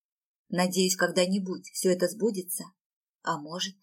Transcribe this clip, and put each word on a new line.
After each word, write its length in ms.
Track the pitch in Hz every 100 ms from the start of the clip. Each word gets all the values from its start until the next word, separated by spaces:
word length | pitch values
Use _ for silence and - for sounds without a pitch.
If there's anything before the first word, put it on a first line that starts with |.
| _ _ _ _ _
Надеюсь, 480 | 175 185 180 185 -
когда-нибудь 760 | 175 170 180 202 185 175 -
всё 180 | - 190
это 180 | 180 175
сбудется. 560 | - 220 196 180 - - _ _ _ _ _
А 160 | - 160
может, 380 | 151 175 196 -